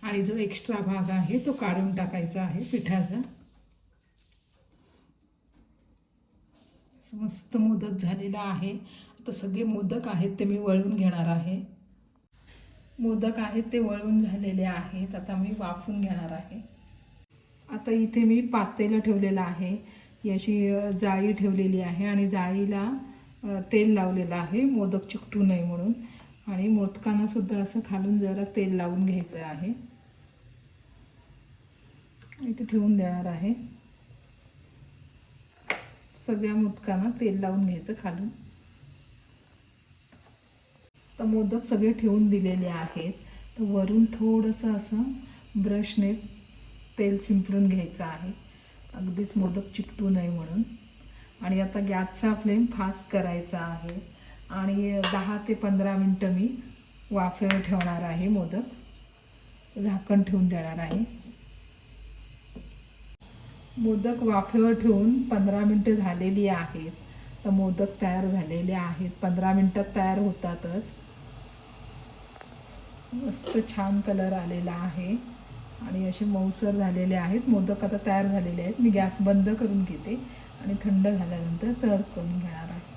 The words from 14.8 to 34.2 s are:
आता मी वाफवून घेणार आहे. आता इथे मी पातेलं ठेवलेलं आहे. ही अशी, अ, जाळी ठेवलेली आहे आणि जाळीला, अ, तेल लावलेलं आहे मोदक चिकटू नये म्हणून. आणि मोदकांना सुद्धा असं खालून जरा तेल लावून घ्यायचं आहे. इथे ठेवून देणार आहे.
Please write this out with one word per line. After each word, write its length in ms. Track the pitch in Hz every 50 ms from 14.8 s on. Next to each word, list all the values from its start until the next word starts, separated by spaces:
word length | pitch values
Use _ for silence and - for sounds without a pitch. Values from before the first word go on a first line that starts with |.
| 180 - - 185 190 185 196
आता 220 | 190 - - 196
मी 120 | 185 190 208 214 220
वाफवून 420 | 196 175 175 - - - 208 202
घेणार 320 | 196 190 175 170 165 165 165
आहे. 280 | 160 - - - 226 - - - - - - - - - - - - - _ _ - _ _ _ _ _ -
आता 200 | 277 - - -
इथे 340 | 226 226 220 220 - 233 226
मी 160 | 220 226 233
पातेलं 600 | 247 240 - 226 202 190 - - 214 208 220 220
ठेवलेलं 400 | 214 214 214 196 196 196 196 190
आहे. 360 | 185 175 180 165 190 180 196 220 - - - - - - - _ -
ही 60 | 214
अशी, 380 | 196 190 - - 208 208 202 196
अ, 220 | 202 202 202 208
जाळी 420 | 196 180 208 202 190 190 196 208 214
ठेवलेली 480 | 202 202 202 190 190 196 190 185 185
आहे 260 | 180 175 175 170 196
आणि 220 | 202 202 202 202 196
जाळीला, 640 | 185 190 180 180 190 196 202 196 208 196 202 226 269 269 - - - - - - - - -
अ, 40 | 208 202 190 185 - -
तेल 220 | 214 208 220 214
लावलेलं 400 | 202 185 185 185 185 180 170 170
आहे 300 | 175 170 160 170 220 262
मोदक 440 | 277 277 220 202 196 185 196 - -
चिकटू 340 | - 214 - - - 208 196
नये 220 | 190 185 175 170
म्हणून. 280 | 175 175 175 175 208 233 - - - - - - - - - -
आणि 220 | - 196 185 190 214
मोदकांना 580 | 220 208 202 190 196 208 - 220 208 208 214
सुद्धा 300 | 214 208 240 190 185 220
असं 240 | 202 196 190 - 226 220
खालून 320 | - 196 190 190 196 208 208
जरा 260 | 202 196 190 196 202 196 -
तेल 180 | - 196 190 190
लावून 320 | 180 175 175 180 180 190
घ्यायचं 320 | 190 185 185 175 - - 165
आहे. 340 | 160 156 151 147 170 202 240 254 - - - - - - - - - - _ _ - - - - - - - - - - - - - - _ - - _ - - - - - - - - _ _ - - - - - - _ - - - - - 285 247
इथे 160 | 220 262 240
ठेवून 320 | - 220 220 208 208 214
देणार 300 | 202 185 180 180 180 180
आहे. 520 | 180 170 160 170 202 240 240 - - - - _ - - - - - - -